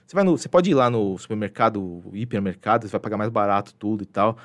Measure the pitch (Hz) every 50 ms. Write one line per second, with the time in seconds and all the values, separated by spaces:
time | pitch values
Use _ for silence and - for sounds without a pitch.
0 | _ _ - 185 202 185 165 139 - - - 180 180 196 170 135 127 120 120 113
1 | 104 101 95 90 - - 113 107 104 98 - - 120 113 107 104 95 90 87 87
2 | 85 87 95 101 - 117 - 104 98 95 90 - - 107 110 120 120 101 110 104
3 | - 107 107 104 107 113 113 113 101 101 101 101 101 - - - - 104 110 104
4 | 98 - - 98 101 110 113 117 -